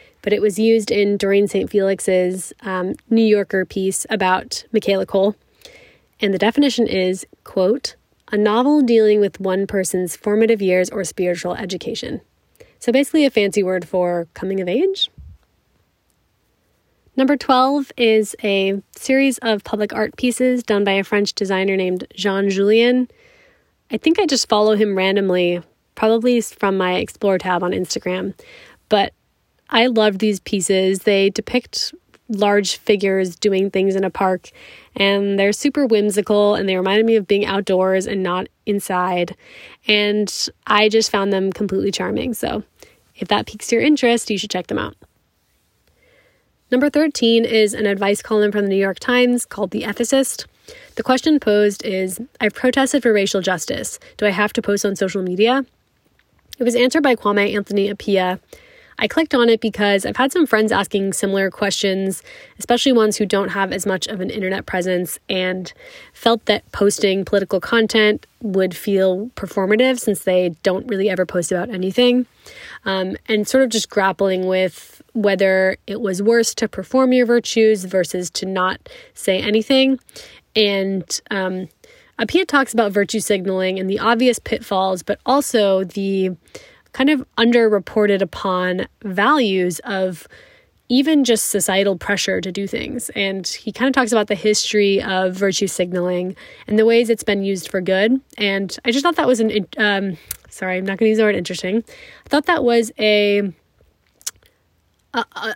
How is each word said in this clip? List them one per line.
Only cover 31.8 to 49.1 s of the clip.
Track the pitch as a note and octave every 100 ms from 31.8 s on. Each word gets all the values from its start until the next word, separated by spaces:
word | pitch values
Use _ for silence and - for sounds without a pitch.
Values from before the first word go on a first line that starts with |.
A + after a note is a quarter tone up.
| - - _ _ -
large | G3+ G3+ G#3 F#3+ -
figures | - G3+ G3 F#3+ F#3 -
doing | G#3 F#3+ G3
things | F#3+ F#3+ F#3+
in |
a | F#3+
park, | - F#3+ F#3 - - - - - -
and | G3 G3+ G3+ G3
they're | G3
super | G#3 C#4+ D4 B3+
whimsical, | G#3+ G#3 G3 G3 G#3 G#3 F#3+
and | G3
they | F#3
reminded | F#3+ G#3 A3+
me | A3+
of | F#3
being | G3+ G3
outdoors | G3 G3 F#3 F#3+ F#3+ F#3+
and | G3+
not | F3+ F#3 - _ -
inside. | G3+ - F3+ F#3 F3+ F3 - - - - - -
And | G#3 G#3 G#3 G3+ - - - -
I | G#3+ G#3+
just | A3 -
found | G3+ G3+
them | F#3+ F#3+
completely | - G3+ F#3+ G3
charming. | - - - C4
So | G#3+ - A3 - _ - _ _ -
if | F#3+
that | G#3 G#3+
piques | G#3+ -
your | A#3
interest, | D4+ D4 A#3+ A#3 -
you | G3+
should | G#3
check | F#3 -
them | -
out. | - - _ _ _ _ _ _ _ _ _ _ _ _ _ _ _ _ -
Number | B3 D4
thirteen | D4 D#4 - A3+ A3+ A3+
is | A3 G#3+
an | G#3 G3+
advice | G3 G3+ G#3
column | - G#3+ G#3
from | G#3
the | G3+
New | G3
York | G3 -
Times | -